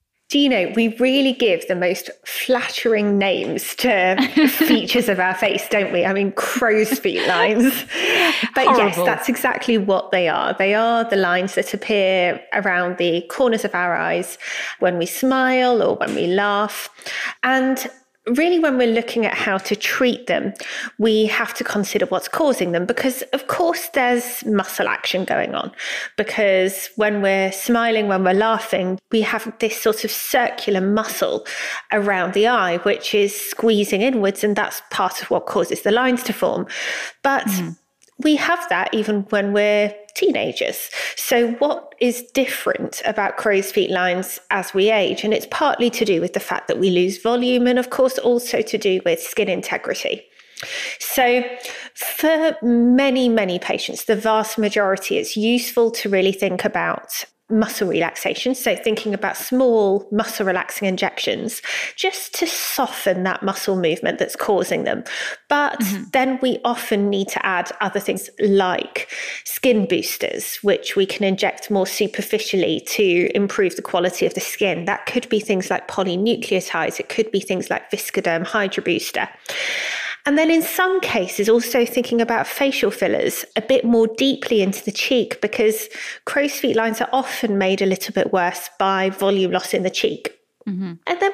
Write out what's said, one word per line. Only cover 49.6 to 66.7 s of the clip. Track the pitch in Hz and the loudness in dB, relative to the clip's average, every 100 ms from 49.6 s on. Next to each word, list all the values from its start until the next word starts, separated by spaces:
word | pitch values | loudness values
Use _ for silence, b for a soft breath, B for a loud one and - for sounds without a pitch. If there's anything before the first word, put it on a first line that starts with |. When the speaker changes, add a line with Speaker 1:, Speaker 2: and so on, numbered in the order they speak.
| - - - - - - - B B B B B B B | -4 -6 -4 -4 -4 -6 -10 B B B B B B B
Speaker 1:
So | - - 247 247 240 - B B B | -4 2 2 2 -2 -8 B B B
for | - - - 311 311 320 311 | -10 -8 0 2 4 2 0
many, | 233 240 240 247 277 254 247 | 2 4 6 6 4 4 2
many | 226 190 180 | 2 0 -2
patients, | - - - - - | -4 -4 -4 -6 -2
the | 202 | 0
vast | 220 220 214 - | 2 0 0 -2
majority, | 208 214 196 190 - 190 | 0 2 0 0 -2 -2
it's | - 214 | -2 0
useful | 220 240 240 240 226 | 2 2 0 0 0
to | 233 202 | 0 0
really | 190 190 | 2 2
think | 190 196 180 202 | 2 -2 -2 -2
about | 180 170 - - - - _ - | -2 -2 -4 -6 -10 -10 _ -2
muscle | 220 214 - 185 | 0 0 0 -2
relaxation. | 160 165 - 180 - 247 | 0 -2 -2 -4 -2 -2
So | 262 226 180 | -2 -2 0
thinking | 226 214 214 | 0 -2 -2
about | 196 196 - | -2 -4 -6
small | - 254 254 226 196 202 - | -2 2 4 4 4 2 0
muscle | 208 226 - 190 | -2 -2 -2 0
relaxing | 180 - - 196 | 0 -2 -4 -2
injections | 180 190 - - - - - B B B - | 0 -2 -2 -4 -2 -4 -8 B B B -4
just | 370 - - - | -4 -4 -8 -4
to | 330 | -4
soften | - - - 233 - 202 185 | -2 -4 -2 -2 -2 0 0
that | 185 - | 0 -2
muscle | 190 190 - 185 | -4 -2 -2 0
movement | 165 165 - - | 0 0 -2 -2
that's | - - | -4 -2
causing | - 185 180 - | 0 0 2 -2
them. | - - - B B B - | -2 -4 -6 B B B -2
But | 294 285 - | 0 2 0
Speaker 2:
Mm-hmm. | 196 196 - | -2 -4 -2
Speaker 1:
then | 262 262 254 | 0 2 2
we | 254 - | 0 0
often | 240 | 0